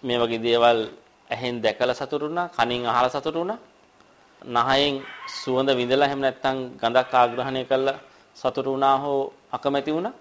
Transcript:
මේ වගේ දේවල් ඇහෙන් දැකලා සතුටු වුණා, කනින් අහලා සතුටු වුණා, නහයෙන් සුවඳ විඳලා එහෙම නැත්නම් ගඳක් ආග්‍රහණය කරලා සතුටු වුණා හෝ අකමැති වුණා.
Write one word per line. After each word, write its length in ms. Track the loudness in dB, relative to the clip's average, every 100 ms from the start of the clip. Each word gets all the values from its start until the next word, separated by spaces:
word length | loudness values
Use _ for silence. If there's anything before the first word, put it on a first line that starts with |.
මේ 140 | 0 0
වගේ 200 | 2 0
දේවල් 400 | 2 6 6 6 0 -10 _ _ _
ඇහෙන් 320 | -6 -6 0
දැකලා 320 | -2 0 -2
සතුටු 260 | -2 -4 -6
වුණා, 300 | -4 -4 -6
කනින් 360 | -2 -2 0 0
අහලා 240 | 2 2
සතුටු 300 | 0 -6 -4
වුණා, 200 | -6 -8 -12 _ _ _ _ _ _ _
නහයෙන් 600 | -4 0 2 2 2 -2 -10 -16 -14
සුවඳ 360 | -10 -2 0 2
විඳලා 360 | 2 2 2 2
එහෙම 120 | 2
නැත්නම් 380 | -2 -2 -4 -4 -6 -4
ගඳක් 380 | 0 2 2
ආග්‍රහණය 480 | 4 4 2 -4 -6 -2
කරලා 340 | 0 0 -4 -12 -20 _
සතුටු 380 | -6 -4 -2 -4
වුණා 260 | 0 2 2
හෝ 360 | 2 -2 -2 -8 _
අකමැති 440 | -4 -2 -2 -2
වුණා. 220 | -4 -4 -10